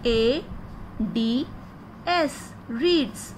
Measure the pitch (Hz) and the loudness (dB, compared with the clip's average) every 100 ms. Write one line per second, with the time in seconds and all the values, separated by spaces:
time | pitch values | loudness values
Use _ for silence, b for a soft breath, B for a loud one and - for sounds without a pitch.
0 | 240 226 226 294 - - - - - - | 4 4 6 4 0 -10 -10 -12 -12 -4
1 | 214 226 226 240 339 - - - - - | 0 2 2 2 0 -8 -14 -16 -16 -10
2 | - 349 294 - - - - 233 339 339 | 0 2 2 -2 -14 -14 -8 2 4 4
3 | 247 - - | 2 -4 -12